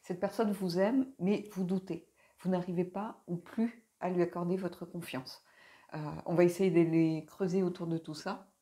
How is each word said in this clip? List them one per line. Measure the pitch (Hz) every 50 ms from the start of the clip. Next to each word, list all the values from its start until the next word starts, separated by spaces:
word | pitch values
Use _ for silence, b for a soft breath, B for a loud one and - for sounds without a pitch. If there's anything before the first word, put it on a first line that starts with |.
cette | _ - 185 -
personne | - 196 - - 226 208
vous | 202 - 190 180 170 185
aime, | 190 214 262 269 262 - - -
mais | 170 190 208 - 208 - -
vous | 185 190
doutez. | 175 190 185 185 - 170 170 - _ b b b b b _
Vous | - 180
n'arrivez | 185 180 180 185 175 175 180
pas | 180 - 196 208 226 - - _
ou | - 175
plus | 170 - - - - 226 233 - - _ _ _ _
à | - 185
lui | 185 175
accorder | 170 175 - 175 175 170 185
votre | 190 190 170 175 - 175
confiance. | - - - 139 - - 127 131 - - - B B B B B B B B B B -
Euh, | 156 151 147 156 160 -
on | - 175
va | 160 175
essayer | 175 175 - 196 185
d'aller | 165 170 170 165 160 165 165 160 160 156 156
creuser | - - - 196 180 175 196 185
autour | 180 180 - 175
de | 165 165
tout | 160 160 160 156
ça. | 151 - 185 208 285 - _ _ _